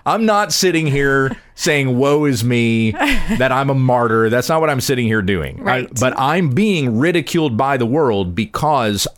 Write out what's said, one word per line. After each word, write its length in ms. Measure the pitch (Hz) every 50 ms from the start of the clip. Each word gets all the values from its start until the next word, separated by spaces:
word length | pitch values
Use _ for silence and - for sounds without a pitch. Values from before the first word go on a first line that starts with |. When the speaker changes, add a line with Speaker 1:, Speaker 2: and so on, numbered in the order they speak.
| -
Speaker 1:
I'm 180 | 139 165 214 226
not 260 | 220 208 202 208 160 156
sitting 340 | - 190 185 170 165 160
here 500 | 147 135 143 139 139 139 139 135 135 131 - -
Speaker 2:
<laughs> 80 | - -
Speaker 1:
saying, 440 | - - 175 151 143 139 131 123 120
"Woe 260 | 139 139 147 151 151
is 180 | 143 131 104 110
me," 500 | 123 123 120 117 117 113 113 113 110 104
that 600 | - - 285 277 - - - 220 - 131 131 127
I'm 160 | 131 139 139
a 60 | 135
martyr. 560 | 131 127 127 123 123 120 113 113 113 113 110
That's 180 | 113 127 123 -
not 140 | 160 160 160
what 80 | 156
I'm 100 | 143 131
sitting 260 | - - 135 123 120
here 140 | 110 110 110 95
doing. 380 | 92 98 87 76 67 - -
I 20 | -
Speaker 2:
Right. 380 | 127 127 127 127 - - 117
Speaker 1:
but 140 | 127 127 - -
I'm 300 | 135 139 160 185 185 143
being 480 | 120 175 214 220 190 160 139 123 113 110
ridiculed 600 | 143 175 175 175 - - - 165 156 147 113 107
by 180 | 135 135 139
the 100 | 131 120
world 480 | 113 127 160 156 123 107 98 95 90 87
because 720 | 98 107 - - - 151 151 151 135 117 107 104 95 - - -